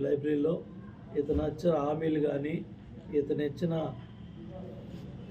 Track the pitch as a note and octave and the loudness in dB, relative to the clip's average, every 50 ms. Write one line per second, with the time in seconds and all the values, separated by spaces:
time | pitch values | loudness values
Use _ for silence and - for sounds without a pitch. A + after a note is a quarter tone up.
0 | C#3 C#3 D3 C3+ C#3 D3+ D3+ C#3+ C#3+ D#3+ F3 F#3 - - - - - - - - | 2 4 2 2 4 4 4 4 4 4 2 2 -2 -6 -12 -14 -12 -14 -14 -14
1 | - - - D3+ C#3+ D3 D3 D3 D#3 D3+ D3+ - - F3 D#3+ D3 C#3+ D3 D3+ D#3 | -12 -6 0 0 2 2 4 2 2 2 0 2 4 4 4 6 4 2 2 2
2 | D#3+ D#3+ D#3 D3+ D3 D3 C#3+ C#3 C#3 D3+ E3 - - - - - - - - - | 2 2 4 4 4 4 2 2 0 0 0 -2 -4 -6 -10 -14 -14 -14 -14 -14
3 | - - D3+ D3 C#3+ D3+ D3 C#3+ D3 C#3+ C#3 - F3 E3 E3 D#3+ D#3 B2+ A#2+ - | -6 0 2 2 4 4 2 2 2 0 0 0 0 2 2 2 0 -2 -4 -8
4 | - - - - - - - - - - - - - - - - - - - - | -12 -14 -14 -14 -14 -14 -12 -12 -12 -10 -10 -10 -10 -10 -12 -12 -12 -12 -12 -10
5 | - - - - - - | -10 -10 -10 -10 -8 -4